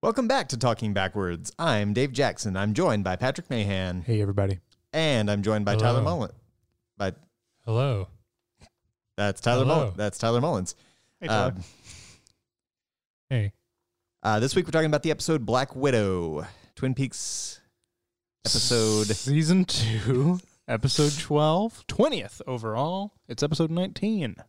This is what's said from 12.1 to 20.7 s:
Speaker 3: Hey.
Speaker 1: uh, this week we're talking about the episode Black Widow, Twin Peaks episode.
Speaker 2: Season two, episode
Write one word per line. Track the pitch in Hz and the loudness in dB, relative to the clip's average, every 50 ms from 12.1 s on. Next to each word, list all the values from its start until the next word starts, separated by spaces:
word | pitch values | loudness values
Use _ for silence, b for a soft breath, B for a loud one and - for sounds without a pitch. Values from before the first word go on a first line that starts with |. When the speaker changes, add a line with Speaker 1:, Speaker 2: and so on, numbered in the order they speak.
| B B B B _ _ _ _ _ _ _ _ _ _ _ _ _ _ _ _ _ _ _ _ | B B B B _ _ _ _ _ _ _ _ _ _ _ _ _ _ _ _ _ _ _ _
Speaker 3:
Hey. | 135 117 104 98 - _ _ _ _ _ _ _ _ _ _ _ _ _ - | -2 -2 -2 -2 -4 _ _ _ _ _ _ _ _ _ _ _ _ _ -2
Speaker 1:
uh, | 110 110 107 | 0 0 2
this | 120 139 - | 0 2 2
week | 190 180 | 0 0
we're | 165 | 2
talking | 151 160 160 | 0 0 2
about | 156 151 147 - | 2 0 0 0
the | 160 | 0
episode | 151 - - - 160 147 117 | -2 -2 0 0 0 0 0
Black | 101 117 127 135 - - | 0 0 0 0 -2 -4
Widow, | 131 135 143 127 113 104 98 95 90 85 82 78 73 85 B B B B B B | 0 0 2 4 4 2 2 0 0 -2 -4 -4 -6 -8 B B B B B B
Twin | - - 131 127 | -4 -2 -2 0
Peaks | 127 135 123 - - - - - - - - - - _ _ _ _ _ _ _ _ _ _ _ _ _ _ _ _ _ | -2 -2 -4 -4 -8 -8 -8 -6 -6 -8 -10 -12 -14 _ _ _ _ _ _ _ _ _ _ _ _ _ _ _ _ _
episode. | - - - 104 123 123 117 110 110 107 107 107 104 | 0 0 2 2 2 2 4 4 4 4 2 2 0
Speaker 2:
Season | 107 - - 131 139 156 160 151 180 190 180 | -2 -2 0 0 2 2 4 4 4 4 4
two, | - - - 113 110 110 110 98 113 131 123 139 165 180 180 - _ _ _ _ | 2 2 0 0 0 0 -2 0 0 2 2 4 2 2 0 -4 _ _ _ _
episode | - | -6